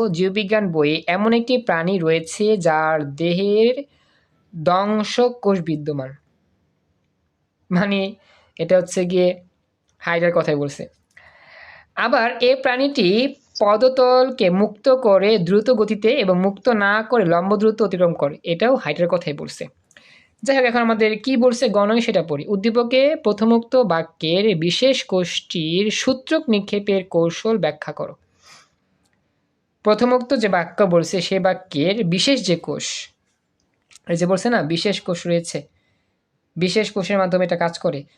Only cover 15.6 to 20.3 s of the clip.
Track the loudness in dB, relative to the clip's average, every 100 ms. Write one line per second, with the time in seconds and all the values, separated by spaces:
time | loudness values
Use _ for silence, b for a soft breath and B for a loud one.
15.6 | 2 2 0 0 0 2 2 2 0 -2
16.6 | 0 2 2 0 0 0 2 2 0 2
17.6 | 2 2 -2 2 0 2 -4 -4 -6 0
18.6 | 0 0 -2 -2 0 0 -4 -8 -10 -14
19.6 | -16 _ _ b b b b